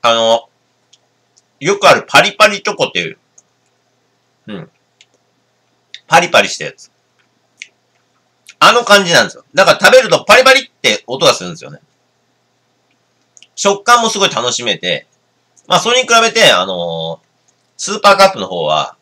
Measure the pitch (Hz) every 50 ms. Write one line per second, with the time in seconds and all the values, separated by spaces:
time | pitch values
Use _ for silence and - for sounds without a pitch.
0 | - 117 117 113 113 113 113 117 - _ _ _ _ _ _ _ _ _ _ _
1 | _ _ _ _ _ _ _ _ _ _ _ _ 131 165 202 202 208 175 139 113
2 | - - - 143 - - - - 208 214 202 196 _ 214 202 - 139 - - 90
3 | 87 78 80 _ _ _ _ _ _ _ _ _ _ _ _ _ _ _ _ _
4 | _ _ _ _ _ _ _ _ _ - 104 92 80 73 _ _ _ _ _ _
5 | - _ _ _ _ _ _ _ _ _ _ _ _ _ _ _ _ _ - -
6 | _ _ - 170 175 175 - 117 101 90 - - 78 71 - _ - _ _ _
7 | _ _ _ _ _ _ _ _ _ _ _ _ - _ _ _ _ _ _ _
8 | _ _ _ _ _ _ _ _ _ - - _ 147 185 208 240 233 - 202 196
9 | 196 170 170 131 110 - - - _ _ _ - 190 - - - - 185 196 208
10 | 220 202 - - - - 208 247 254 262 262 269 262 _ _ _ - 127 107 -
11 | _ - 123 135 170 143 - - 90 87 85 80 - 71 73 - _ _ _ _
12 | _ _ _ _ _ _ _ _ _ _ _ _ _ _ _ _ _ _ _ _
13 | _ _ _ _ _ _ _ _ _ _ _ - - 202 202 202 - - 240 240
14 | 226 220 208 196 196 175 135 - 120 123 117 120 123 113 98 - - 90 85 73
15 | _ _ _ _ _ _ _ _ _ _ _ _ _ - 180 170 - 226 247 254
16 | 247 - 233 226 226 226 220 226 214 - 110 90 92 95 92 90 85 85 82 82
17 | 80 82 82 - _ _ _ _ _ _ _ _ _ _ _ _ - - 202 214
18 | - 202 196 185 196 196 196 120 95 92 92 87 80 76 76 78 73 - - _